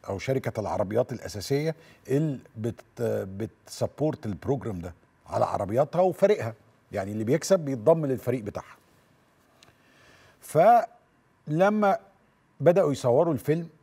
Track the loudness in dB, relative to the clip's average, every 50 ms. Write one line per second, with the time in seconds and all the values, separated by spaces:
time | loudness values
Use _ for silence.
0 | -8 -8 -8 -6 -4 -2 -4 -2 -2 -4 -6 -4 -4 -4 -2 -4 -4 -2 0 -2
1 | 0 -2 -4 -12 -12 -12 -12 -12 -6 -4 -2 -2 -2 -4 -6 -8 -16 -20 -20 _
2 | _ -2 -2 0 0 -2 -4 -8 -12 -18 _ -8 -8 -8 -8 -8 -18 _ _ -6
3 | -4 -2 -2 -4 -6 -8 -8 -10 -10 -10 _ _ _ -20 -8 -6 -6 -6 -4 -4
4 | -4 -4 -4 -4 -8 -10 -10 -6 -4 -4 -4 -4 -4 -8 -8 -8 -10 -12 -14 _
5 | _ _ _ _ _ -8 -2 -2 -2 -2 -2 -4 -4 -2 0 0 0 0 2 2
6 | 2 2 2 2 2 2 2 0 -2 -8 -8 _ _ _ _ _ _ _ -8 -6
7 | -6 -6 -6 -4 0 0 0 0 2 2 2 2 2 -4 -6 0 4 4 4 4
8 | 2 -2 -2 -2 -2 -4 -4 -4 -6 -8 -10 -10 -14 -14 -20 _ _ _ _ _
9 | _ _ _ _ _ _ _ _ _ _ _ _ -20 _ _ _ _ _ _ _
10 | _ _ _ _ _ _ _ _ -20 -2 2 6 6 8 6 6 4 0 -10 _
11 | _ _ _ _ _ _ _ _ _ -4 2 4 4 4 4 4 2 2 2 0
12 | -4 -16 _ _ _ _ _ _ _ _ _ _ 4 4 6 6 4 2 0 0
13 | 2 4 4 4 4 2 0 -2 0 -2 -2 -2 -2 -10 _ _